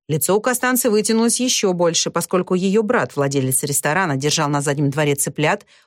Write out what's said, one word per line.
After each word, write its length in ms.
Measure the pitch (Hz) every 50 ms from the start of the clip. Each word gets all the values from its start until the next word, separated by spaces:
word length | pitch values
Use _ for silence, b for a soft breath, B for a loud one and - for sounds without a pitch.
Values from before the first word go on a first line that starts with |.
| _ -
Лицо 260 | 151 151 - - 190
у 60 | 214
Костанцы 480 | 208 254 240 - 254 247 254 247 - 240
вытянулось 500 | 208 214 208 - 220 226 233 233 226 -
еще 320 | 247 254 - - 220 190 180
больше, 360 | 175 175 165 165 - - 165
поскольку 460 | - 170 175 - - 180 180 - 190
ее 260 | 180 185 196 190 226
брат, 340 | 220 208 254 208 135 - -
владелец 480 | 143 139 139 139 139 131 131 127 - -
ресторана, 540 | 143 139 - - 147 156 185 190 160 139
держал 320 | 131 139 151 - 165 151 143
на 100 | 139 143
заднем 300 | 139 147 139 147 147 139
дворе 260 | 135 156 151 147 139
цыплят, 500 | - - - - - 147 160 202 208 - b b b b